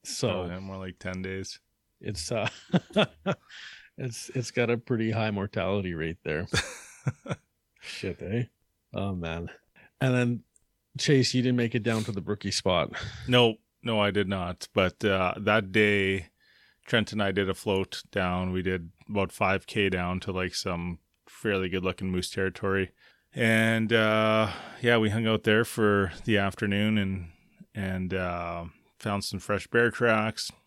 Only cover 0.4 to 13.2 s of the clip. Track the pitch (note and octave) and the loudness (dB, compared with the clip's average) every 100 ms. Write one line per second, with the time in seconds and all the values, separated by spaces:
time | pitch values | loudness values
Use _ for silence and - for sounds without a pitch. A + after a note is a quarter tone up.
0.4 | F2+ F2+ F#2+ F#2+ F#2 F2+ F#2 F#2 F#2+ F#2+ | -4 -8 -10 -10 -12 -10 -8 -8 -6 -8
1.4 | F#2+ - _ _ _ _ - G2+ - A#2 | -10 -14 _ _ _ _ -10 -8 -4 -2
2.4 | G#2+ - - F3 - G3+ F#3 - F#3+ - | -4 -8 0 0 2 0 0 0 -4 -4
3.4 | _ - - - - - C3 A2+ - C3 | _ -20 -18 -20 -20 -10 -10 -8 -8 -6
4.4 | A#2 - A#2 A#2 - A#2 A2 A2 A2 G#2 | -4 0 0 0 0 0 0 0 0 0
5.4 | G2+ G#2+ F2+ G2+ F#2 E2 E2 E2 - D#2 | -2 -2 0 0 -2 -4 -4 -4 -4 -4
6.4 | F2+ - - - - - - - - - | -2 -4 -4 -12 -18 -8 -8 -6 -10 -10
7.4 | _ _ _ _ - - F#2+ E2+ F2 A2+ | _ _ _ _ -16 -10 -8 -8 -4 -4
8.4 | A#2+ _ _ _ _ - G2 F#2 E2 E2 | -4 _ _ _ _ -6 -4 -4 -6 -6
9.4 | F2 - _ _ - _ C3+ B2 B2 A#2+ | -8 -14 _ _ -20 _ 0 2 2 -2
10.4 | _ _ _ _ _ - - C#3 B2 C3 | _ _ _ _ _ -4 4 4 4 2
11.4 | B2+ B2 A#2 A#2 A2 A2+ A2 G2 F#2+ G#2 | 2 2 0 0 0 0 -2 -6 -4 -4
12.4 | G2+ - F#2+ F2 C#2 - G#2 - | -4 -2 2 2 0 -4 -10 -10